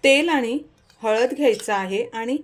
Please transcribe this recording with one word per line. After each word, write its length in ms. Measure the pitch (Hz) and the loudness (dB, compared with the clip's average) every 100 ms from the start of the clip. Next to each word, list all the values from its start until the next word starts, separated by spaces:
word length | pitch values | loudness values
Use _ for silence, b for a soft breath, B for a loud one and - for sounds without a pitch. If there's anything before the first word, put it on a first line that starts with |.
तेल 260 | 277 277 330 | 6 4 4
आणि 300 | 302 233 269 - _ _ _ | 0 -2 -6 -8 _ _ _
हळद 300 | 220 220 254 | -2 0 0
घ्यायचं 400 | 277 285 208 - | 2 0 0 -2
आहे 320 | 202 185 196 233 | -4 -2 -4 -6
आणि 240 | 226 226 294 | -6 -6 -6